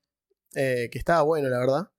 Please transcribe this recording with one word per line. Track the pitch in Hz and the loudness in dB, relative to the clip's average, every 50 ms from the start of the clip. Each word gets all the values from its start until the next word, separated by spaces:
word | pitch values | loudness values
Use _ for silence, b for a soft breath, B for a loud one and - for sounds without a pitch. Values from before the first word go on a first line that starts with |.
| _ _ _ _ _ _ _ _ _ _ - | _ _ _ _ _ _ _ _ _ _ -4
Eh, | 147 139 131 127 123 120 113 | -2 -2 0 0 -2 -2 -4
que | - 123 | -6 -6
estaba | - - 170 165 | -2 0 2 2
bueno, | 147 151 165 156 139 131 | 4 2 2 0 0 -2
la | 127 123 | 0 0
verdad. | 127 131 135 151 196 - _ | 0 0 0 0 -2 -6 _